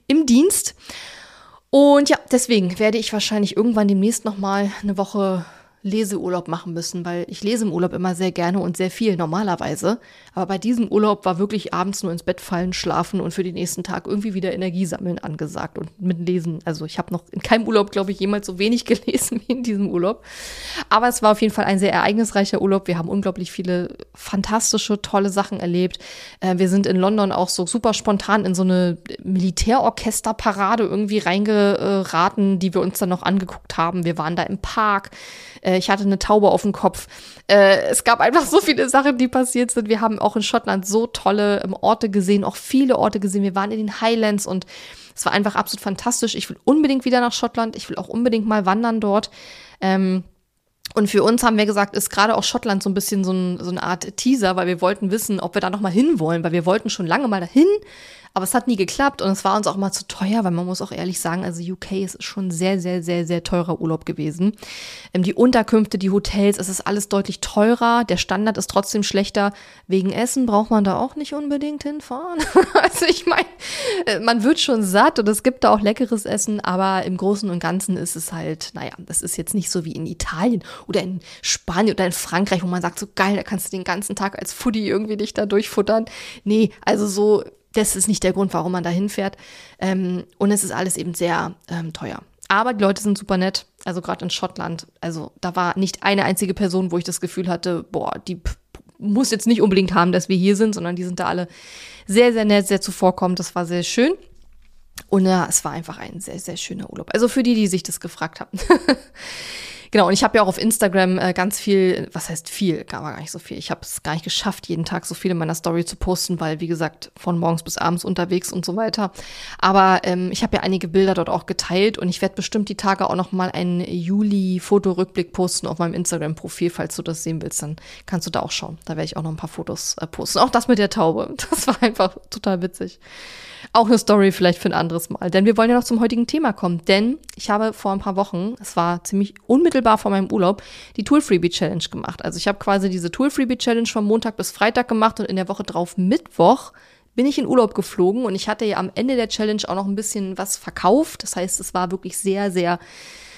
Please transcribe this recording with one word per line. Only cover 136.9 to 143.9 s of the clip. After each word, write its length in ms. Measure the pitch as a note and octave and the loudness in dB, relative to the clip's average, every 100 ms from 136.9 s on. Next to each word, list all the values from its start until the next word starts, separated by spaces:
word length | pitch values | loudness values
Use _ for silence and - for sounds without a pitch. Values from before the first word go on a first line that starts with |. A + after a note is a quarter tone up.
| G3 A3+ D#4 - - | 4 4 -2 -8 -12
ich 120 | - | -2
habe 220 | G#3 A3 | 0 0
vor 220 | - G3+ | -2 -4
ein 60 | G3 | -4
paar 180 | G3+ F#3+ | -2 -2
Wochen, 380 | G3+ F3 G3+ B3+ | -2 -2 -6 -8
es 160 | - - | -6 -2
war 300 | E3+ F3 - | 0 -2 -2
ziemlich 300 | G3 G3+ - - | -2 -2 -4 2
unmittelbar 500 | C4 E4+ C4+ A#3 G#3+ | 4 6 4 4 2
vor 140 | G#3 | 2
meinem 180 | G3 F#3+ | 0 0
Urlaub, 320 | G#3+ F3+ G3+ - - - - | 2 2 0 -6 -20 -12 -6
die 80 | G#3 | 4
Tool-Freebie-Challenge 800 | D4 - F3+ E3+ - D#3+ E3 - | 4 4 2 2 0 -2 -2 -6
gemacht. 360 | - - E3+ - | -8 -10 -8 -8
Also 100 | E3+ | -4
ich 120 | A#3 | -2
habe 100 | A#3 | -2
quasi 300 | - G3 F#3+ | 0 2 2
diese 200 | F#3 E3+ | -2 -4
Tool-Freebie-Challenge 800 | - C#4 - B3 B3 B3 A#3 | 0 0 0 -2 0 0 0
von 160 | A#3 | 0